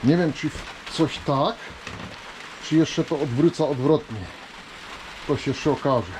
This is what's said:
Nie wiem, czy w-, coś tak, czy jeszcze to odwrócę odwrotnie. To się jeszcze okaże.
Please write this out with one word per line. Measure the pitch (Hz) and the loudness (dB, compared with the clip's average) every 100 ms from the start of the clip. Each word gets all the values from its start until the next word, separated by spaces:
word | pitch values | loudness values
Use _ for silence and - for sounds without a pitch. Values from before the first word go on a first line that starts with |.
Nie | 120 170 | 6 6
wiem, | 165 | 4
czy | - 151 | 0 -4
w-, | - - - - | -6 -12 -14 -10
coś | - 160 - | 0 0 2
tak, | - 135 165 226 - - - - - - - - - - | 0 2 2 0 -12 -14 -12 -12 -12 -14 -16 -16 -16 -14
czy | - 156 | 2 4
jeszcze | 156 - | 4 2
to | 160 151 | 0 0
odwrócę | 143 120 165 - | 0 4 4 4
odwrotnie. | 151 139 135 151 - 110 90 - - - - - - - - - - | 0 2 4 4 2 -10 -10 -14 -16 -16 -16 -16 -14 -14 -14 -10 -2
To | 135 | 0
się | - | 0
jeszcze | 123 156 | 0 2
okaże. | 139 143 127 90 | 2 4 2 0